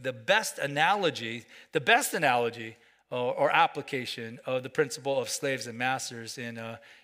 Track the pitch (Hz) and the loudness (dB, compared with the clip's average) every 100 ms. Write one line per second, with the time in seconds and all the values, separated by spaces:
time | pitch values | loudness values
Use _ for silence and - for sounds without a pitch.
0 | 127 117 113 214 202 - 143 143 165 208 | -8 -6 2 2 2 -4 -4 2 2 4
1 | 170 117 113 117 - - - 156 139 247 | 2 -2 -6 -8 -10 -20 -4 0 6 4
2 | - 196 143 123 117 113 113 - _ _ | 4 2 4 4 2 -2 -12 -14 _ _
3 | - 123 123 - 147 165 160 147 - 131 | -8 -4 -2 2 4 6 4 2 -6 -6
4 | 120 - 113 123 - 127 123 - 143 - | -6 -8 -10 -10 -4 -4 -2 0 0 0
5 | 139 135 117 - 139 131 120 113 127 131 | -2 -2 -2 -4 -2 -2 -6 -4 -2 -2
6 | - 117 113 - 117 117 113 110 - - | -6 -10 -10 -8 -8 -8 -10 -12 -18 -20